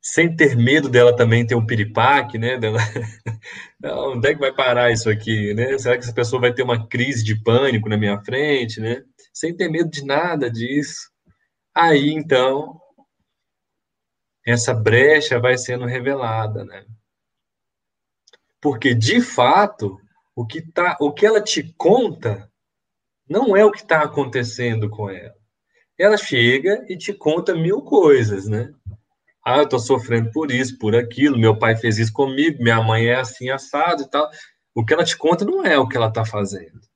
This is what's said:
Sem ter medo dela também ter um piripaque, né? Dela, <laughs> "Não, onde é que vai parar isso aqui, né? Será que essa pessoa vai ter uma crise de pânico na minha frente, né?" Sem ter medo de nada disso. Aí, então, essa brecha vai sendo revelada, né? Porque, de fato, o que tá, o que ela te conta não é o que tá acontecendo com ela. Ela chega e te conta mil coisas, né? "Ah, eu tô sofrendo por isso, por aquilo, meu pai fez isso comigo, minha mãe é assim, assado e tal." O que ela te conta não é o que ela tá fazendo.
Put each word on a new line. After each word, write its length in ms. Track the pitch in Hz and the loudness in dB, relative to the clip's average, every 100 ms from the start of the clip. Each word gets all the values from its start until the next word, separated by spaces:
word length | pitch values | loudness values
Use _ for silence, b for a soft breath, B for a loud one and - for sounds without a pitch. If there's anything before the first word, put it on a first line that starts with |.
Sem 340 | - - 170 | -2 0 0
ter 200 | 165 147 | 2 2
medo 320 | 120 120 151 139 | 4 2 2 4
dela 280 | 123 120 | 6 6
também 300 | 120 117 117 | 6 2 2
ter 100 | 117 | 2
um 100 | 120 | -2
piripaque, 720 | 110 117 98 - 123 143 - 117 | -2 -2 -2 0 2 2 0 -6
né? 200 | 117 127 | -4 -4
Dela, 180 | 110 113 | -2 -2
<laughs> 640 | 110 - 110 - 113 110 B B B _ | -4 -6 -12 -12 -12 -12 B B B _
"Não, 340 | - - 135 | -8 -6 -6
onde 160 | 127 135 | -2 -2
é 40 | |
que 60 | 151 | 0
vai 140 | 135 | -2
parar 380 | 135 131 123 120 | 0 0 4 2
isso 180 | 113 113 | 2 -2
aqui, 440 | 107 - 110 104 | -2 -2 -2 -2
né? 240 | 107 127 135 | -2 -2 -2
Será 200 | 120 123 | 0 -2
que 60 | |
essa 100 | 123 | -2
pessoa 280 | 113 117 131 | -4 -2 0
vai 120 | 123 | 0
ter 100 | 120 | 0
uma 240 | 123 117 110 | -2 -2 -4
crise 360 | 123 131 120 | -4 -4 -2
de 120 | 107 107 | -4 -2
pânico 460 | 117 120 139 113 107 | 2 2 2 0 -2
na 80 | 107 | -2
minha 220 | 104 101 | -2 -4
frente, 560 | 110 127 151 135 117 110 | -6 -4 -2 -2 -2 -6
né?" 240 | 110 120 _ _ b | -6 -8 _ _ b
Sem 220 | - 160 | -8 -8
ter 140 | 170 175 | -4 -4
medo 200 | 160 165 | -2 -4
de 160 | 143 | -6
nada 440 | 139 143 175 156 123 | -4 -2 -2 -2 -4
disso. 580 | 113 120 143 143 - - _ _ _ _ _ _ | -4 -4 -4 -4 -12 -20 _ _ _ _ _ _
Aí, 360 | - 170 143 143 | 0 4 4 2
então, 680 | 156 156 131 131 135 151 - _ _ _ _ _ _ _ _ _ _ _ _ _ _ _ _ | -2 0 2 2 0 -6 -18 _ _ _ _ _ _ _ _ _ _ _ _ _ _ _ _
essa 280 | - 120 120 | -2 0 0
brecha 680 | 117 110 117 139 156 147 120 | 0 4 6 6 4 2 0
vai 180 | 123 127 | 0 0
sendo 280 | 123 123 | -4 -6
revelada, 760 | 120 127 123 139 117 110 107 110 | -6 -6 -4 -4 -4 -4 -4 -8
né? 220 | - 98 101 110 _ _ _ _ _ _ _ _ _ _ _ _ _ _ _ _ | -12 -18 -20 -20 _ _ _ _ _ _ _ _ _ _ _ _ _ _ _ _
Porque, 300 | 147 117 135 | -4 0 0
de 260 | 117 113 233 | 2 2 0
fato, 800 | 240 - 123 175 202 - 104 95 _ _ _ | 0 2 4 4 2 -2 -10 -10 _ _ _
o 80 | - | -12
que 160 | 113 160 | -10 -12
tá, 380 | - - 175 - | -8 -4 -4 -2
o 140 | 147 | -4
que 100 | - | 2
ela 160 | 214 214 | 2 2
te 220 | 208 - - _ | 0 -6 -6 _
conta 760 | - 240 220 - 113 101 - _ _ _ _ _ _ _ _ | 2 4 2 -4 -6 -6 -12 _ _ _ _ _ _ _ _
não 260 | 185 254 196 | -2 2 4
é 80 | |
o 60 | 214 | 4
que 140 | 202 | 2
tá 180 | - 160 | -2 0
acontecendo 840 | 147 - 127 127 117 - 120 110 104 | 0 -2 -4 -4 -6 -4 -4 -2 -4
com 200 | 107 101 | -6 -10
ela. 260 | 92 90 _ _ _ _ _ _ - | -10 -18 _ _ _ _ _ _ 0
Ela 200 | 196 208 | 2 2
chega 680 | - 131 120 135 175 208 - | 0 2 2 2 0 -2 -4
e 80 | 185 | -10
te 160 | - | -10
conta 420 | 202 151 165 175 | -4 -2 -2 -2
mil 260 | 170 165 208 | -2 -2 -4
coisas, 640 | - 240 160 135 110 98 101 | 2 4 6 6 4 -4 -4
né? 260 | 107 123 - - - _ _ _ _ | -6 -6 -12 -18 -18 _ _ _ _
"Ah, 140 | 120 135 | 0 2
eu 100 | 143 | 2
tô 100 | 127 | 0
sofrendo 520 | 113 127 107 117 113 | 0 -2 0 -2 0
por 200 | 147 151 | -4 -2
isso, 260 | 123 127 - | -2 -4 -4
por 160 | 107 | 0
aquilo, 420 | 117 120 - 143 120 | 0 0 0 2 4
meu 180 | 110 110 | 4 4
pai 160 | 113 113 | 2 2
fez 220 | 117 107 | 0 0
isso 140 | 113 | -2
comigo, 500 | 110 139 131 160 160 | 0 -2 2 0 2
minha 180 | 117 113 | 2 2
mãe 240 | 110 110 117 | 2 2 2
é 80 | 123 | 0
assim, 320 | 120 - 127 | -4 -10 -8
assado 540 | 135 - 147 156 156 | -8 -6 -2 -2 -2
e 60 | 131 | -4
tal." 200 | 143 151 B B B _ | -4 -4 B B B _
O 100 | 117 | -6
que 80 | 113 | 0
ela 120 | 156 | 0
te 120 | 165 - | 0 -2
conta 280 | 156 170 | 0 0
não 200 | 202 381 | 0 -2
é 140 | 285 147 | 2 2
o 80 | 117 | 2
que 100 | 123 | 0
ela 140 | 110 | -2
tá 140 | 113 | -2
fazendo. 560 | 110 104 98 95 85 - _ | -4 -4 -6 -8 -16 -20 _